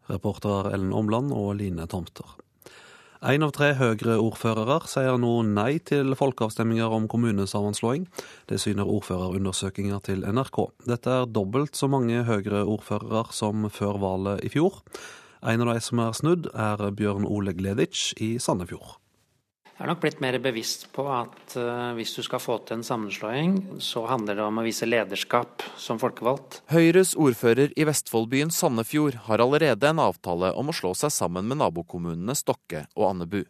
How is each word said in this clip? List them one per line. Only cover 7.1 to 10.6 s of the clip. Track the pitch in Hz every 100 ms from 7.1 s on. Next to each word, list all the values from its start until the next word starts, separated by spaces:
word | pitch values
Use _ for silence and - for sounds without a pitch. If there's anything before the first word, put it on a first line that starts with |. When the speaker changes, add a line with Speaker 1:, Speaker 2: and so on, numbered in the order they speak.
Speaker 1:
kommunesammenslåing. | 117 117 101 98 107 104 104 117 139 185 - - - -
Det | 107
syner | - 98 98
ordførerundersøkelser | 104 - 92 92 95 98 90 98 - 98 101 -
til | 95
N | 95 113
R | 135
K. | -